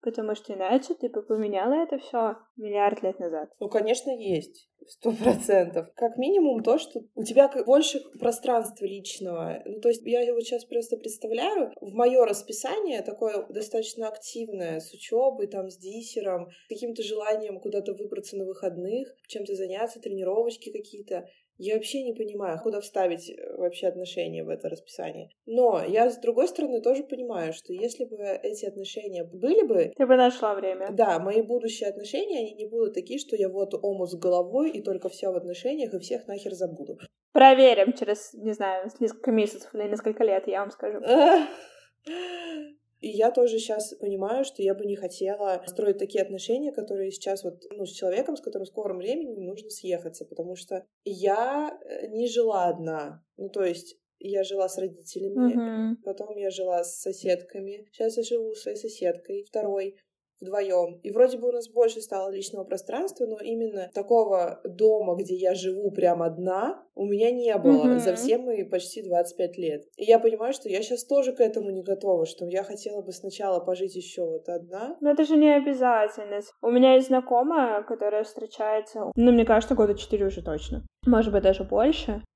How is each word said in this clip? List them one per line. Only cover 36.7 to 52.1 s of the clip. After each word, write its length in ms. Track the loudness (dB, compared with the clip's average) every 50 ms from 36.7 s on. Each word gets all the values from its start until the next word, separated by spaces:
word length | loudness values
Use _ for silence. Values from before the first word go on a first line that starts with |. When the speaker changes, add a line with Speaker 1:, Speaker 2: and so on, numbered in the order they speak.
| -6 -10 -14 -14 -14 -16 -18 -20 _ _ _ _
Speaker 1:
Проверим 640 | _ 10 12 12 12 12 10 8 8 8 4 2 2
через, 400 | -2 -2 -2 -2 -4 -4 -18 -18
не 180 | -8 -6 -6 -4
знаю, 360 | -4 -4 -4 -4 -4 -6 -8
с-, 100 | -6 -2
несколько 320 | -2 -2 -2 -2 -2 0
месяцев 420 | 2 2 2 0 -2 -8 -18 -12 -8
или 100 | -6 -4 -4
несколько 380 | -4 -2 -2 -4 0 2 2
лет, 220 | 2 2 2 0 -2
я 120 | -4 -4
вам 120 | -4 -6
скажу. 280 | -8 _ -8 -6 -6 -6
Speaker 2:
<laughs> 480 | 2 4 6 8 8 8 8 6 4 2 -6 -14 -18 -20 _ _ _ _ _ _ _ -12 -10 -10 -10 -10 -10 -12 -12 -12 -12 -12 -12 -14 -18 _ _ _ _ _
И 80 | -12 -10
я 220 | 0 2 2 4
тоже 280 | 6 4 4 4 2 0
щас 340 | -2 -4 -6 -6 -6 -8 -10 -8
понимаю, 440 | -6 -6 -4 -4 -4 -4 -2 -2 -2
что 180 | -4 -4 -2 -2
я 100 | -2 0
бы 120 | -2 -4
не 100 | -6 -6
хотела 680 | -6 -6 -10 -8 -4 -4 -4 -4 -4 -2 -2 -2 -4 -4 -10
строить 300 | -6 -2 0 0 0 0
такие 240 | -2 -4 -2 -2 -2
отношения, 480 | -2 -4 -12 -4 -4 -4 -2 -2 -4
которые 400 | -6 -6 -8 -6 -6 -6 -6 -8
сейчас 320 | -8 -8 -6 -6 -6 -4 -6
вот, 180 | -10 -12 -12 -18 -18
ну, 160 | -12 -10 -10
с 60 | -10
человеком, 440 | -8 -6 -4 -2 -2 -2 -2 -4 -4
с 60 | -8
которым 240 | -8 -8 -8 -8 -8
в 40 | -8
скором 280 | _ -8 -6 -6 -6 -6
времени 480 | -4 -4 -4 -4 -4 -8 -8 -10 -10
нужно 240 | -10 -10 -12 -12 -14
съехаться, 560 | -14 -12 -6 -4 -4 -4 -4 -10 -12 -12 -16
потому 300 | -16 -10 -10 -8 -8 -8
что 300 | -12 -12 _ -10 -10 -10 _ _ _ _
я, 760 | -10 -8 0 2 2 2 2 0 0 0 -2 -4 -4 -8 -12 -14
э, 220 | -12 -12 -10 -10
не 200 | -8